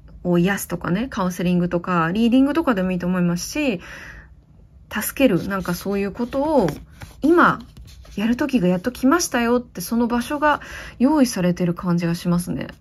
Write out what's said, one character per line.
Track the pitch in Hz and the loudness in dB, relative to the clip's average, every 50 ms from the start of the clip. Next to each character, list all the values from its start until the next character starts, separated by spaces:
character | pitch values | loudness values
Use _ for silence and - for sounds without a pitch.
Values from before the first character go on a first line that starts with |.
| - - - - - | -20 -20 -14 -6 -2
を | 180 175 175 | 2 2 4
癒 | 170 196 196 190 | 4 2 0 -2
す | - - | -4 -6
と | 175 175 | -8 -6
か | - 160 | -4 -2
ね、 | 175 202 240 269 | -2 -2 -4 -4
カ | - 220 185 | -4 -4 -4
ウ | 185 | -2
ン | |
セ | 180 - 185 | -2 -2 0
リ | 180 | 2
ン | 180 175 | 2 2
グ | 175 175 | 2 0
と | 180 175 | -2 -2
か、 | 175 - 185 170 160 165 | -2 0 0 0 0 0
リ | 180 220 233 233 | 2 2 2 4
ー | |
デ | 226 262 | 6 6
ィ | |
ン | 269 | 4
グ | 277 285 | 4 2
と | 330 330 | 0 2
か | 277 233 | 0 2
で | 190 | 0
も | 185 185 | 0 -2
い | 185 | -2
い | 175 | -2
と | 180 | -2
思 | 180 185 180 | -2 0 2
い | |
ま | 175 175 170 | 2 0 0
す | 170 - - | -2 -4 -6
し、 | - 302 302 262 202 175 - - - - - - - - - - - - - _ - - - - - - - - - | -4 -2 -2 -2 -2 -4 -6 -12 -18 -18 -18 -18 -18 -20 -20 -20 -20 -20 -20 _ -20 -20 -20 -20 -20 -20 -14 -10 -8
助 | 220 220 - - - 277 | -6 -6 -4 0 2 4
け | |
る、 | 254 196 160 - 190 | 4 4 2 -2 -2
な | 202 | -4
ん | 190 | -4
か | 175 - | -4 -4
そ | 175 - - 190 | -6 -4 -4 -4
う | 202 202 | -2 -2
い | 202 | -4
う | 202 | -4
こ | 190 - 240 | -4 -6 -6
と | 247 - 269 | -4 -2 -2
を、 | 277 311 311 269 196 151 143 - - - - - - - - - | 0 2 2 2 2 2 0 -6 -12 -18 -20 -20 -20 -20 -8 0
今、 | - 294 339 339 - 185 139 - - - - - - - - - - - - | 2 4 6 6 6 4 4 0 -6 -14 -20 -20 -20 -20 -20 -20 -20 -12 -8
や | 196 208 | -4 -2
る | 226 247 | 0 0
時 | 247 302 269 262 233 | 0 0 0 0 2
が | 175 180 | 2 2
や | 180 | 2
っ | 180 | 0
と | 180 254 | -2 -6
来 | 247 - - | -4 0 2
ま | 262 320 349 | 2 4 2
し | 339 - | 0 0
た | - 247 | -2 0
よ | 240 233 240 | 0 2 0
っ | 240 | 0
て、 | 240 - - 190 | -2 -4 -12 -10
そ | 180 - 233 | -8 -4 -2
の | 233 240 | 0 0
場 | 233 240 240 | 0 0 -2
所 | 240 - 302 285 | -2 -4 -2 0
が | 302 302 285 - - - - - - - - - | 2 2 2 0 -4 -12 -14 -14 -14 -10 -2 2
用 | 233 277 311 302 | 2 4 4 4
意 | 262 | 2
さ | 233 - 196 | 2 0 0
れ | 175 180 175 | 0 0 0
て | - 180 | 0 0
る | 175 | -2
感 | 170 - - 175 175 | -2 -2 -2 0 0
じ | 170 175 | 0 0
が | 170 170 | -2 -2
し | 175 - 175 | -2 -2 0
ま | 170 175 | 0 0
す | 175 175 | 0 -4
ね。 | - 262 - - - - | -6 -6 -8 -10 -14 -18